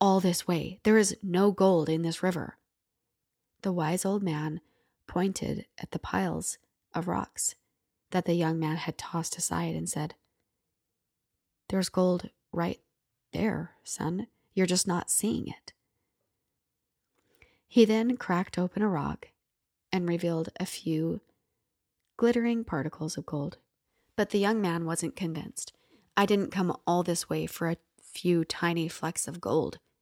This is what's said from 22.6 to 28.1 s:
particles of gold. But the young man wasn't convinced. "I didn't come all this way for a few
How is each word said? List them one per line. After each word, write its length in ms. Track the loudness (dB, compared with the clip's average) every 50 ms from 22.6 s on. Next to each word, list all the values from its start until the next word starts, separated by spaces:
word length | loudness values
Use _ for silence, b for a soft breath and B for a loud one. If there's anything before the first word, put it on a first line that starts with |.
| -2
particles 520 | -4 -4 -2 -2 -4 -4 -6 -6 -6 -6
of 80 | -8 -8
gold. 340 | -6 -6 -4 -4 -6 -8 -12 _ _ _ _ _ _ _ _ _ _ -2
But 120 | -2 -2 0
the 100 | 2 2
young 220 | 2 2 2 2
man 240 | 0 0 0 -2 -2
wasn't 320 | -2 -4 -4 -4 -6 -6
convinced. 560 | -4 -6 -6 -4 -6 -10 -10 -12 -14 -14 -14 b b b b b b b b b
"I 100 | 2 4
didn't 260 | 4 4 2 2 0
come 220 | 0 0 0 0 0 -2 0
all 160 | 2 2 2 2
this 240 | 2 -2 -2 -2
way 180 | -4 -4 -4 -4
for 220 | -6 -6 -4 -2 -2
a 60 | -2 -4 _ _ _ _
few 460 | -20 -18